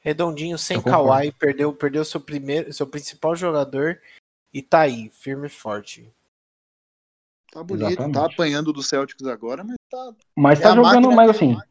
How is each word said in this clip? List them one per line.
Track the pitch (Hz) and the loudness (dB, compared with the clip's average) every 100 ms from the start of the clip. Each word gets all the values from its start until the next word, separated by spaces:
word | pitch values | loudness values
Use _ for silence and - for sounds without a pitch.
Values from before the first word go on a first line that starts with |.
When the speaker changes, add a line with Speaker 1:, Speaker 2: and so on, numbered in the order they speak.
Speaker 1:
Redondinho, | 151 151 175 151 165 165 | -6 -4 -4 -4 -8 -4
sem | - 180 | -4 -2
Speaker 2:
Eu | |
concordo. | - 170 135 | 0 2 4
Speaker 1:
Kawhi, | 135 147 | 2 0
perdeu, | - 147 135 147 | -2 -2 -2 -4
perdeu | 147 147 143 | -4 -4 -4
seu | 156 160 | -6 -8
primeiro, | - 147 139 147 156 | -10 -12 -6 -8 -8
seu | 143 135 | -10 -10
principal | 147 - - 156 170 | -8 -12 -6 -4 -4
jogador | 180 151 135 135 151 175 _ _ _ _ _ | -4 -2 -4 -4 -4 -6 _ _ _ _ _
e | 139 | -16
tá | 135 165 | 0 2
aí, | 156 120 110 | 2 -2 -12
firme | - - 135 143 | -16 -12 -10 -12
e | |
forte. | - 113 104 101 - 113 _ _ _ _ _ _ _ _ _ _ _ _ _ _ | -12 -10 -10 -10 -20 -20 _ _ _ _ _ _ _ _ _ _ _ _ _ _
Speaker 3:
Tá | 160 | -20
bonito, | 170 185 143 | -10 -6 -4
Speaker 2:
Exatamente. | - 143 | -4 -4
Speaker 3:
tá | 143 160 | -2 -4
apanhando | - 165 143 156 | -2 -4 -2 -4
do | 151 | -6
Celtics | 135 143 139 - 135 | -4 -4 -4 -8 -10
agora, | 113 113 135 | -10 -10 -10
mas | 208 247 _ | -12 -16 _
tá | 254 254 226 _ - | -16 -16 -20 _ 0
Speaker 2:
Mas | 143 147 | 4 6
Speaker 3:
é | |
Speaker 2:
tá | 208 | 6
Speaker 3:
a | 226 | 6
Speaker 2:
jogando | 175 240 254 | 6 6 6
Speaker 3:
máquina | 240 | 8
Speaker 2:
mais | 226 | 8
Speaker 3:
que | 214 | 6
Speaker 2:
assim. | 147 110 - | 2 0 -6